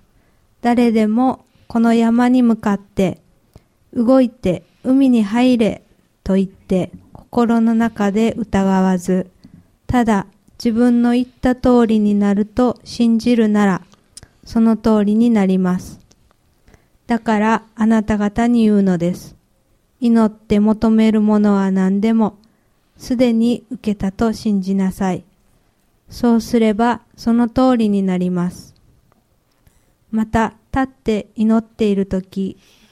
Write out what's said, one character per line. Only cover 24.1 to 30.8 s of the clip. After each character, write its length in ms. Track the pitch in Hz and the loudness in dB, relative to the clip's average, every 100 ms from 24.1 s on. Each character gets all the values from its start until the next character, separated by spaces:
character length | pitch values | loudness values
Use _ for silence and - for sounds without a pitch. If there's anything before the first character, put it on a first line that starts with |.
と 200 | - 233 | -4 -4
信 280 | 220 220 202 | -4 -4 -4
じ 140 | 185 | -2
な 180 | 196 190 | -2 -2
さ 220 | - 190 | -2 -4
い。 100 | 180 - _ _ _ _ _ _ _ _ | -6 -10 _ _ _ _ _ _ _ _
そ 280 | - 240 233 | -4 0 0
う 40 | |
す 200 | 220 240 | 0 0
れ 140 | 220 | 0
ば 260 | 202 233 233 - - | 0 -2 -4 -10 -10
そ 160 | 233 | -2
の 160 | 233 240 | 0 0
通 280 | 247 262 247 | 0 0 2
り 120 | 214 | 0
に 140 | 202 | 0
な 160 | 190 180 | -2 -2
り 120 | 180 | -2
ま 200 | 180 180 | -4 -4
す。 240 | - - _ _ _ _ _ _ _ _ _ _ _ _ _ _ | -8 -20 _ _ _ _ _ _ _ _ _ _ _ _ _ _
ま 160 | 220 220 | -6 -2
た、 280 | 226 220 - _ | -2 -2 -6 _
立 100 | 277 | -4